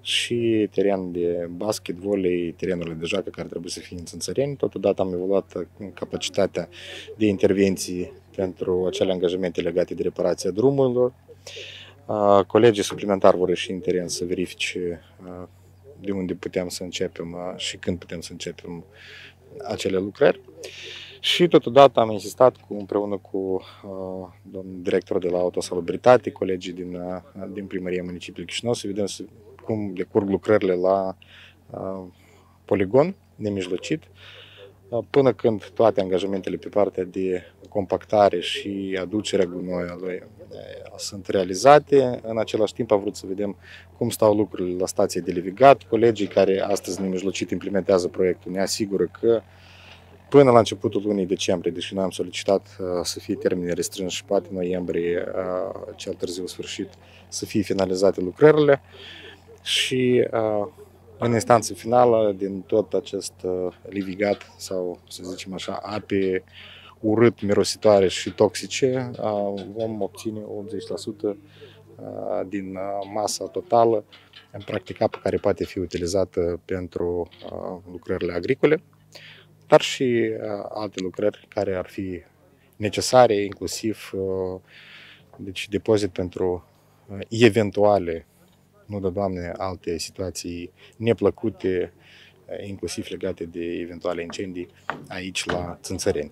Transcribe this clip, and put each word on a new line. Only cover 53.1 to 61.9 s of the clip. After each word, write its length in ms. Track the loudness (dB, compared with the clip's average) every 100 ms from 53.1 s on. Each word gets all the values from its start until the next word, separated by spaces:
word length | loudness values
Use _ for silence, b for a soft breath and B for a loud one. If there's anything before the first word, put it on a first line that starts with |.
| -8
fie 160 | -6
termene 380 | -2 -2 -2 -2
restrânși 420 | -4 -4 -6 -6
și 100 | -8
poate 220 | -2 -2 -2
noiembrie, 720 | -6 -4 -4 -2 -2 -2 -2 -4
uh, 640 | -6 -4 -4 -6 -10 -14
cel 180 | -12 -12
târziu 320 | -8 -8 -6
sfârșit, 440 | -10 -10 -12 -10 -10 -12 B B B
să 180 | -12
fie 160 | -4 -2
finalizate 600 | 0 0 0 4 2 2
lucrările. 600 | -6 6 8 8 4 2 B B B B B B -20 -14
Și, 680 | -4 -2 -2 0 4 4 2
uh, 360 | 0 0 0 -4 -8 -20 -20 -20 -4
în 120 | 2
instanță 420 | 2 4 2 2
finală, 600 | -10 0